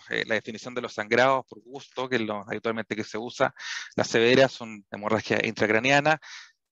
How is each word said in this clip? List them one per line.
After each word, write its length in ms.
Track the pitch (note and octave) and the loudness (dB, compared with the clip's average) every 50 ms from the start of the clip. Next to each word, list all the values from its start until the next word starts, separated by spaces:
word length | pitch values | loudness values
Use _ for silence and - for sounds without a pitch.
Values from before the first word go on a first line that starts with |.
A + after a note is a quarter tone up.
| - - | -8 -6
eh, 160 | A#2 A2+ G#2+ - | -4 -4 -2 0
la 80 | A2+ | -2
definición 400 | G#2 - - A2+ G#2 - C3 B2 | -2 -2 -4 -12 -10 -10 -10 -8
de 60 | B2 | -8
los 120 | A#2+ A#2 - | -8 -8 -6
sangrados 520 | - G#2+ G#2 A#2 A#2 B2+ C3+ C3+ C3 A#2+ - | -6 -4 0 4 4 6 4 4 2 -2 -6
por 140 | - G#2+ | -16 -20
gusto, 460 | _ A#2+ C3 C#3 - - - B2+ C3 B2+ | _ -18 -18 -18 -16 -12 -8 -6 -4 0
que 100 | C3 A#2 | 0 0
es 40 | |
lo 200 | A2 G#2+ G#2+ G#2 | 0 -2 -4 -6
habitualmente 540 | G2 G#2+ G#2+ G#2+ - A#2 A2+ A2+ G#2+ - A#2 | -6 -6 -8 -4 -2 -4 -4 -4 -4 -6 -6
que 100 | G#2 G#2+ | -6 -6
se 120 | - - G#2+ | -6 -6 -8
usa, 380 | A#2 B2 - - C3+ C3 - - - - - - - - - | -8 -6 -2 0 0 0 0 -4 -12 -10 -10 -10 -10 -10 -4
las 140 | - G#2 - | -4 -2 0
severas 420 | - A#2 A2+ A#2+ B2+ C3 C3+ B2+ | 2 4 6 6 8 6 6 4
son 340 | - - A#2+ A2+ A2 G#2 G2 _ | 2 -4 -14 -14 -14 -16 -18 _
hemorragia 480 | - G#2 G#2 G#2+ A2 G#2 - - A2+ G#2 - | -12 -8 -2 0 0 0 0 0 0 0 0
intracraniana, 760 | A2+ G#2+ - A2+ G#2 A2 A2 A#2+ C3 C#3+ C#3+ C#3+ D#3 D#3+ D#3 - - - - - - _ _ _ _ | -2 0 0 2 2 2 2 4 4 4 4 4 2 0 0 -2 -14 -18 -18 -18 -20 _ _ _ _